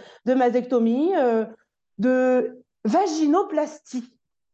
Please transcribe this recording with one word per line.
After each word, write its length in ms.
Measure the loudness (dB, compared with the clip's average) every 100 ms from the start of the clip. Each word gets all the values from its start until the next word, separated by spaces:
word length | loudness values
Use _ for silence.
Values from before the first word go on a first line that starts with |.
| -14 -8 -2
de 80 |
mastectomie, 800 | 0 2 0 0 0 2 0 0 0
euh, 300 | 0 0 -2 -10 _ _ _ -4
de 680 | 0 2 2 0 -2 -8 _ _
vaginoplastie. 1300 | -2 0 0 0 2 2 0 -2 -4 -8 -14 -12 -12 _ _ _ _